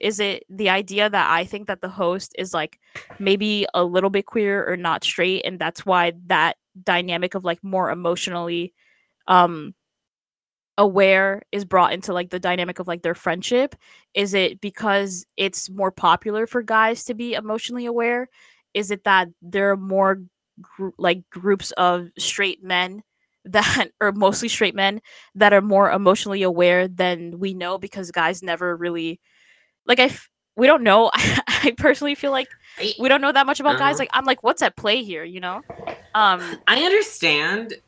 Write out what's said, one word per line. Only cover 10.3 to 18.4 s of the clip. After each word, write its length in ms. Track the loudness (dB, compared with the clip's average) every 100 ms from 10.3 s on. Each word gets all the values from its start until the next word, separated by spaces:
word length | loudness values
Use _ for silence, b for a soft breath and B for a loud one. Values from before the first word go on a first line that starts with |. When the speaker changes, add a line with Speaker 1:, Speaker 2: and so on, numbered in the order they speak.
| _ _ _ _ 2
Speaker 1:
aware 640 | 2 6 6 6 2 -2 -8
is 120 | -10
brought 280 | 0 4 4
into, 200 | 2 -4
like, 180 | -6 -4
the 100 | -4
dynamic 380 | -2 -2 -4 -8
of, 100 | -8
like, 140 | -6
their 120 | -4
friendship? 640 | -4 -4 -4 0 0 0 -4 b b b
Is 200 | -4 -2
it 260 | 0 0 -2
because 640 | -12 -6 0 0 0 -8 -12 -6
it's 340 | -4 -4 -8
more 220 | -4 -4
popular 540 | 0 2 2 0 -4 -4
for 160 | -4
guys 420 | -2 2 2 0
to 100 | -6
be 200 | -8 -6
emotionally 520 | -6 -6 -8 -8 -8 -6
aware? 420 | -2 -2 -2 -6 b